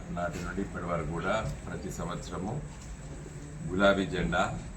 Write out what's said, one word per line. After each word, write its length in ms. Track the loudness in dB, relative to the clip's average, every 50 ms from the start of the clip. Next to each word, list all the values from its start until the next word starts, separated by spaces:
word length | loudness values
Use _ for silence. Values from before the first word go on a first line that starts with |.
| -4 -4
నాటి 320 | -4 -2 -2 -2 -2 -2 -4
నుండి 180 | -2 -2 -2
ఇప్పటి 240 | -2 -2 -2 -4 -2
వరకు 260 | 0 0 0 0 0
కూడా 420 | -2 0 0 2 2 2 2 0 -2 -4 -6 -6
ప్రతి 240 | -6 -4 -4 -6
సంవత్సరము 720 | -4 -4 -4 -4 -4 -4 -6 -6 -4 -4 -2 -2 -2 -4 -4 -6 -8 -10 -10 -10 -10 -10 -10 -10 -10 -10 -10 -10 -10 -10 -10 -10 -8 -6 -4 -2
గులాబీ 380 | 4 8 8 8 8 8 4
జెండా 540 | 2 2 2 2 4 4 4 4 2 0 -2 -6 -8 -8